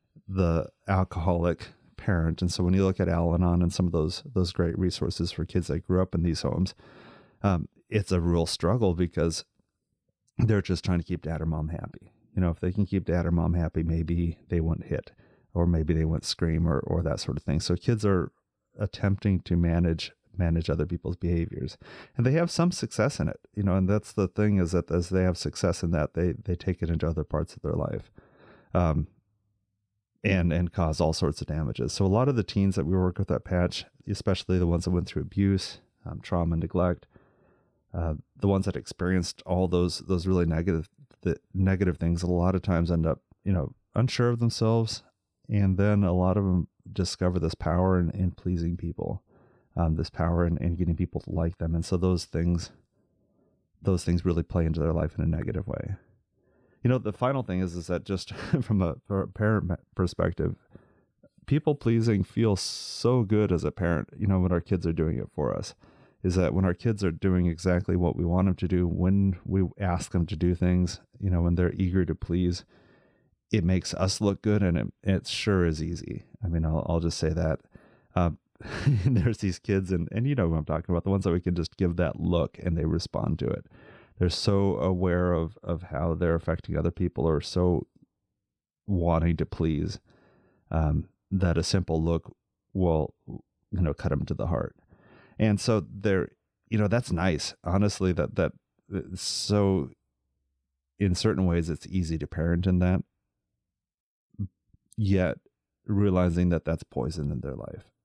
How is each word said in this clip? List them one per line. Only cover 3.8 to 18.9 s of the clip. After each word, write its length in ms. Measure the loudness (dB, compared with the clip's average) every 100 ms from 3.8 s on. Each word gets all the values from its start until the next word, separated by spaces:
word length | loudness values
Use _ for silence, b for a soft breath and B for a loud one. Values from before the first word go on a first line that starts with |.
| 0
of 60 |
those, 300 | 2 -2 -4 -6
those 180 | -2 -2
great 260 | 0 -2 0
resources 520 | -2 -2 -4 -2 -6
for 140 | -4
kids 240 | -4 -4 -2
that 180 | -4 0
grew 160 | 0
up 120 | 0
in 80 | 0
these 200 | 0 0
homes, 320 | -2 -2 -2 -4 B B B B B B
um, 260 | 0 0 -2 _ -4
it's 240 | -4 0
a 80 | 0
real 260 | 2 2 0
struggle 480 | 0 0 2 2
because 500 | 2 0 0 -2 -2 -10 _ _ _ _ _ _ _ _ -2
they're 240 | 2 2
just 220 | 2 -2
trying 140 | 0 -2
to 60 |
keep 180 | -2 -6
dad 180 | -6 -4
or 60 | -2
mom 220 | -2 -4
happy. 440 | -6 -10 -14 -20 _ _
You 60 | -2
know, 100 | 0
if 100 | 0
they 120 | -4
can 140 | -2 0
keep 180 | -2
dad 220 | 0 0 2
or 40 |
mom 240 | 2 2
happy, 280 | 2 0 -2
maybe 560 | 0 0 0 0 -2 -4 -4
they 120 | -2
won't 240 | 0 -2
hit, 280 | -4 -8 -8 _ b b b
or 140 | 0 2
maybe 260 | 2 2
they 100 | 2
won't 200 | 2 -2
scream 420 | -4 -2 0 2 2
or, 100 | 0
or 220 | 0 -2
that 180 | -2 -4
sort 160 | -4 -6
of 60 |
thing. 180 | -2 -2
So 160 | 0 -2
kids 280 | 0 0
are 280 | 2 2 0 _ _ _ _ -8
attempting 640 | -8